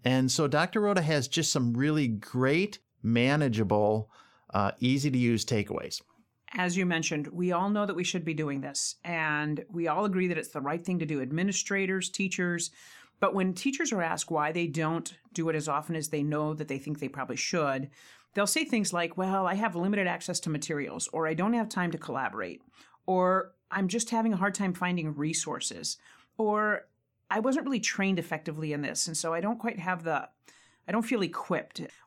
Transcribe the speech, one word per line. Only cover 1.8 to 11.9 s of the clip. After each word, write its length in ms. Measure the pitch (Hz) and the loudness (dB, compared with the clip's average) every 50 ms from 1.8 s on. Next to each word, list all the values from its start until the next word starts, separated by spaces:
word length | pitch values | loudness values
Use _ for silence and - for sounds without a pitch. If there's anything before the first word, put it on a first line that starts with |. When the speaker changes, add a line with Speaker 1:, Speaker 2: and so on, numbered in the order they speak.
| 139 151 151 156 143 120 | 2 2 4 2 2 2
Speaker 1:
great, 680 | 110 101 - - - 123 131 131 147 170 196 208 - - _ _ _ _ | 0 -2 -4 -4 0 2 2 4 4 4 2 0 -4 -8 _ _ _ _
manageable, 1080 | - 110 117 117 120 135 143 151 147 131 110 110 110 90 107 104 104 104 107 110 110 - - - - - _ _ _ - - | 0 2 4 4 6 4 4 4 4 4 2 2 4 4 4 4 6 4 4 2 0 -4 -10 -20 -20 -20 _ _ _ -4 0
uh, 180 | 98 101 101 - - | 0 0 0 0 0
easy 300 | 120 127 135 139 139 151 | 2 2 2 2 2 2
to 80 | 131 123 | 2 4
use 260 | 123 120 117 107 - | 4 4 4 2 2
takeaways. 600 | - 120 107 101 - 92 - - - - - - _ _ _ _ _ _ _ _ - - | 0 0 0 0 0 -4 -6 -6 -6 -8 -10 -12 _ _ _ _ _ _ _ _ -8 -4
Speaker 2:
As 240 | - 180 180 175 196 | -2 0 0 2 2
you 80 | 185 | 2
mentioned, 420 | 180 170 165 156 - 170 147 151 - | 2 2 0 0 0 -2 -2 -4 -4
we 240 | - 170 180 180 | -4 -2 0 0
all 200 | 175 170 190 202 | 2 2 2 2
know 160 | 208 208 208 202 | 0 0 0 0
that 80 | 180 | -2
we 80 | 170 180 | -2 -2
should 200 | - - 185 156 | -2 -2 -2 -2
be 120 | 165 160 | -2 -2
doing 260 | 151 156 143 139 139 | -2 -2 -2 -2 -4
this, 360 | 135 139 139 - - - - - - | -6 -6 -4 -4 -4 -4 -6 -8 -8
and 640 | 175 175 165 156 156 151 - 151 151 151 - - - | -6 -4 -2 0 0 2 2 0 0 0 -2 -4 -6
we 160 | 170 170 170 160 | -4 -2 0 2
all 180 | 151 180 208 | 2 2 2
agree 220 | 202 185 185 185 180 | 2 2 2 2 2
that 100 | 170 156 | 2 0
it's 120 | - - | -4 -6
the 120 | - 147 | -6 -6
right 220 | 135 143 156 175 175 | -4 -2 -2 -2 -2
thing 160 | 190 180 175 | -2 0 0
to 60 | 160 151 | 0 0
do. 120 | 156 139 | -2 -2
Administrators, 920 | 127 127 151 165 185 202 190 - - - 202 196 190 185 | -2 -2 0 0 0 0 0 0 -2 0 0 0 0 0